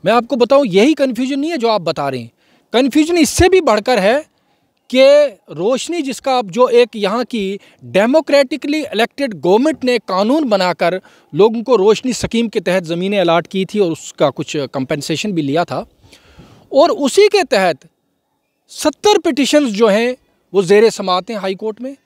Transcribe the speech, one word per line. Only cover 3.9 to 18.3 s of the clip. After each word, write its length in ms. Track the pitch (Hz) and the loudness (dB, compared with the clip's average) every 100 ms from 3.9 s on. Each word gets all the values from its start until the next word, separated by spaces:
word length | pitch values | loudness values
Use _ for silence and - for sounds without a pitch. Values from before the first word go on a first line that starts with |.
| 240 | 0
है 260 | 196 262 311 _ _ _ _ _ _ | 2 0 -4 _ _ _ _ _ _
कि 320 | 254 269 294 294 196 _ | 4 6 6 2 -4 _
रोशनी 480 | 151 190 254 - 349 | -6 -2 -2 -4 -6
जिसका 360 | 269 240 - 254 | -6 -6 -2 -2
अब 120 | 202 | -2
जो 180 | 180 247 | 0 2
एक 200 | 240 240 220 | 4 2 -2
यहाँ 280 | 196 226 | -4 -4
की 360 | 233 233 190 202 _ _ | -6 -6 -6 -8 _ _
डेमोक्रेटिकली 920 | 123 135 226 311 - 285 269 311 294 311 | -2 0 2 2 2 2 2 -4 -6 -6
इलेक्टेड 560 | 285 196 233 - 277 | -4 -4 -4 -4 -8
गवर्नमेंट 500 | 180 170 208 294 302 | -4 2 2 2 -2
ने 140 | 254 240 | -2 -2
कानून 460 | - 185 214 294 | -2 -2 0 0
बनाकर 560 | 277 202 180 170 175 185 _ _ _ | 0 0 0 0 -2 -2 _ _ _
लोगों 280 | 147 214 226 | 2 2 2
को 140 | 220 233 | 0 2
रोशनी 360 | 196 202 262 | 2 2 -2
स्कीम 360 | 220 180 226 233 | -6 -4 -2 -2
के 120 | 208 | -4
तहत 220 | 180 185 | -2 -4
ज़मीनें 380 | 165 170 190 202 | -4 -6 -2 0
अलाट 260 | 170 165 160 | 0 0 -2
की 180 | 190 | -6
थी 140 | 190 214 | -4 -2
और 140 | 180 | -2
उसका 380 | 151 - - 151 | -2 -12 -2 -2
कुछ 260 | - - 156 | -2 -8 -6
कंपनसेशन 760 | 131 143 131 151 - 156 214 | -6 -6 -6 -6 -4 -6 -4
भी 100 | 175 | -4
लिया 220 | 143 156 | -2 -2
था, 220 | 175 139 226 _ _ - _ - - _ _ | -2 -6 -10 _ _ -20 _ -20 -20 _ _
और 180 | 269 320 | 2 2
उसी 380 | 381 285 - 403 | 2 0 4 4
के 160 | 403 | 2
तहत 340 | 311 208 185 151 _ _ _ _ _ | 0 0 0 -2 _ _ _ _ _